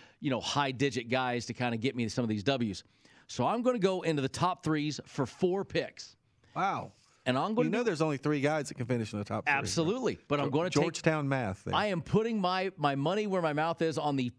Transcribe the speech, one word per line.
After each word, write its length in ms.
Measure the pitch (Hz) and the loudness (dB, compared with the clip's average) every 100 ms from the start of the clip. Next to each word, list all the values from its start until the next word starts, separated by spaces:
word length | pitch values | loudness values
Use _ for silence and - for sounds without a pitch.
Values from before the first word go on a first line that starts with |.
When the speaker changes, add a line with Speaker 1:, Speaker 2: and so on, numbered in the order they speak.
| - - | -20 -10
Speaker 1:
you 100 | 147 | -4
know, 100 | 123 | -2
high-digit 680 | - 143 143 127 139 127 117 | -2 0 0 0 0 0 -2
guys 360 | 127 127 120 113 | 0 0 -2 -4
to 60 | |
kinda 240 | 117 123 117 | -4 -2 0
get 180 | 123 120 | -2 -2
me 120 | 113 | -4
some 140 | - | -2
of 60 | 120 | 0
these 140 | 107 | 0
Ws. 400 | 98 135 117 92 - _ _ - - | 0 0 0 -4 -10 _ _ -20 -12
So 200 | - 127 | -2 0
I'm 140 | 220 | 2
gonna 160 | 240 247 | 2 2
go 220 | 190 185 | 2 0
into 200 | 165 151 | 0 0
the 80 | 131 | 0
top 340 | - 175 180 | 0 0 0
threes 360 | - 156 147 135 - | 0 0 0 -4 -8
for 200 | - 127 | -4 -4
four 400 | - 185 190 190 | 0 0 0 -2
picks. 500 | 165 123 - - - _ _ _ - | -4 -4 -8 -18 -20 _ _ _ -4
Speaker 2:
Wow. 380 | 190 151 - - _ _ - | -2 -2 -6 -14 _ _ -2
Speaker 1:
And 120 | 127 | 0
I'm 180 | 175 220 | 2 2
gonna 120 | 156 | 2
Speaker 2:
You 40 | |
know 60 | 214 | 2
Speaker 1:
do 40 | 240 | 0
Speaker 2:
there's 160 | 156 | 2
only 160 | 156 139 | 0 0
three 240 | 151 151 | 0 2
guys 260 | 135 156 143 | 2 0 -4
that 60 | - | -6
can 100 | 120 | -2
finish 280 | 123 107 | -2 -2
in 40 | 107 | -4
the 60 | |
top 220 | 104 107 - | -4 -4 0
three. 80 | |
Speaker 1:
Absolutely. 640 | 139 135 156 160 247 233 101 - | 0 0 0 0 2 0 -2 -2
But 140 | 143 | 0
I'm 80 | 143 | 2
Speaker 2:
Ge-, 20 | |
Speaker 1:
gonna 180 | 135 175 | 2 2
take 120 | - | 2
Speaker 2:
Georgetown 460 | 170 156 - 156 139 | 2 2 -2 0 0
math 340 | 135 113 95 | 0 -2 -4
there. 100 | - | -2
Speaker 1:
I 120 | 151 208 | 0 0
am 160 | 180 | -2
putting 400 | - 202 226 226 | 0 0 2 0
my, 320 | 180 185 190 - | 0 0 -2 0
my 200 | 147 139 | 0 2
money 320 | 143 196 214 | 2 0 0
where 140 | 190 | 0
my 120 | 165 | 0
mouth 280 | 147 156 165 | 2 0 0
is 160 | 160 156 | 0 0
on 200 | 147 139 | 0 0
the 120 | 123 | -2